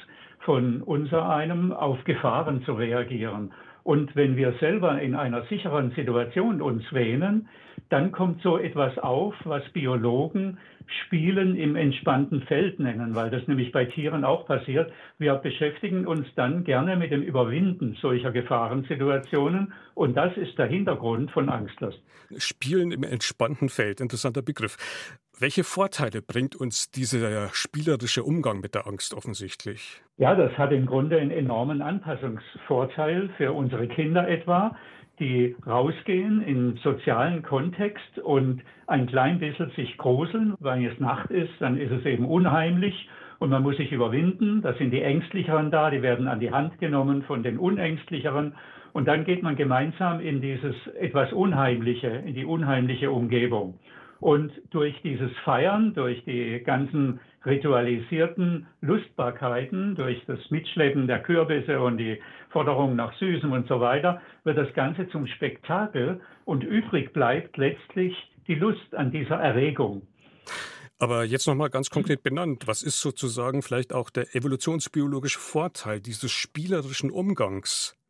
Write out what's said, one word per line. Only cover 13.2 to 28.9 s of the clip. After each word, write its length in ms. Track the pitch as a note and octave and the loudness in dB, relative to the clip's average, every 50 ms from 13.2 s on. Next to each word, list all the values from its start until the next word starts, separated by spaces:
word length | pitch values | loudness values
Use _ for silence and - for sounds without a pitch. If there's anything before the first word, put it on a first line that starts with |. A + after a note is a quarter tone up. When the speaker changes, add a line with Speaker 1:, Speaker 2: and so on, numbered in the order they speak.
| A2+ A2 | -2 -2
Speaker 1:
das 160 | B2+ B2 B2+ | -2 -2 -2
nämlich 260 | - C#3 C3 B2 B2 | 0 0 0 0 0
bei 140 | - C3+ B2 | 0 0 0
Tieren 380 | B2 - D#3+ D3 D3+ D#3+ D3 C3+ | 0 -2 -4 -4 -2 0 0 2
auch 220 | C3 D#3 E3 - | 2 2 0 0
passiert. 460 | - C#3 B2 - C#3 B2+ D3+ D#3+ E3 - - - - - - | 0 -2 -2 0 0 0 0 0 -2 -4 -16 -20 -16 -6 0
Wir 160 | D3+ C#3+ C#3 | 2 2 2
beschäftigen 720 | C3+ - C#3+ B2+ - D3+ D3 - - - F#3+ F#3 F#3 - | 2 0 -4 -2 0 0 0 0 -2 -4 -2 0 0 0
uns 200 | F3 E3 D#3 C3+ - - | 0 0 -2 -2 -4 -2
dann 280 | - B2 C3 D#3 F3 E3+ | 0 0 2 0 0 2
gerne 320 | D3 C3 B2+ D3+ F#3 F#3 | 2 2 2 4 2 2
mit 140 | F3+ E3 C3+ | 0 0 2
dem 120 | C#3+ C#3 | 0 0
Überwinden 720 | - - C3+ B2+ A#2+ A2+ B2 E3 G3 F#3+ - - C3+ A2 G#2 - | 0 2 2 2 2 2 2 2 2 2 2 0 -2 -4 -2 -2
solcher 320 | - C3+ B2 B2 B2 B2+ | 0 2 2 2 2 0
Gefahrensituationen 1400 | A2 B2 A#2+ - C3 A#2 A#2 A2 B2+ C3+ C3+ - D#3 C3 C#3 C#3+ C#3 C3+ C3+ - D#3+ C#3+ C#3 D#3 F3+ F#3+ G3 G3 - - - - - | -2 -2 0 0 0 0 0 0 -2 -2 -2 -2 -2 0 2 2 2 0 0 0 0 2 2 2 2 0 -2 -4 -8 -12 -20 -8 -2
und 200 | - D#3+ B2 - | 0 0 2 2
das 200 | C#3+ D#3+ F3+ F3+ | 2 2 2 0
ist 220 | G3+ E3+ - - - | -2 -6 -4 -2 0
der 80 | C3 | 0
Hintergrund 640 | A2 D#3+ G3 G3 E3 C#3 A#2 A#2+ A#2 A#2 A#2 D3 - | 2 2 0 0 0 -2 -2 0 -2 0 0 -2 -2
von 180 | - D#3+ C3+ C#3 | 0 0 0 0
Angstlust. 500 | B2+ A2+ G#2 F#2+ - - - G2 - - _ _ - - - - - | 0 -2 -4 -8 -8 -8 -8 -8 -8 -10 _ _ -20 -20 -20 -16 -10
Speaker 2:
Spielen 560 | - - - - - - C3+ D#3 F#3 F3 F3 | -6 -6 -6 -6 -6 -2 0 2 2 2 2
im 100 | E3+ C3 | 0 -2
entspannten 640 | C3+ - - - - - - - A#2 A#2 D3 - C#3 C3 | -4 -2 -2 -2 -4 -2 0 0 0 0 0 0 -2 0
Feld, 320 | - - A2 G#2 G2 - | 0 0 0 0 -2 -4
interessanter 420 | B2+ A2+ - G#2+ - C3 A2+ - | -4 -4 -4 -2 -2 -2 -2 -2
Begriff. 340 | A2+ - - - A2 G2+ - - - - - - - - - - _ _ _ - | -4 -4 -4 -4 -4 -6 -6 -8 -12 -10 -10 -10 -12 -14 -16 -20 _ _ _ -2
Welche 260 | B2 C#3+ - F#3+ E3 | -2 0 2 0 0
Vorteile 580 | - - F3+ G3 G3 - - C3+ A2 A#2 G#2+ | 0 0 0 0 0 0 -2 -2 -2 -2 -4
bringt 320 | - - - B2 C3 C3+ - | -6 -4 -2 -2 -2 -2 -2
uns 360 | - C3+ A#2+ - - - - | -4 -4 -4 -2 -4 -4 -4
dieser 580 | - C3+ C3 G#2+ B2+ A#2+ A2+ G#2+ G#2+ G#2 G#2 F#2+ | -4 -4 -2 0 0 0 0 0 -2 -2 -4 -4
spielerische 720 | - - - - - D3 D3+ E3 D3 A2+ A#2+ A2+ - B2+ | -4 -4 -6 -4 -6 -2 0 0 0 0 0 -2 -2 0
Umgang 380 | - C3+ D#3+ E3+ C3+ B2 G2+ G2 | 0 0 0 2 2 0 -2 -2
mit 140 | G2 - - | -4 -4 -4
der 120 | G#2 - | -4 -4
Angst 280 | G#2 | -6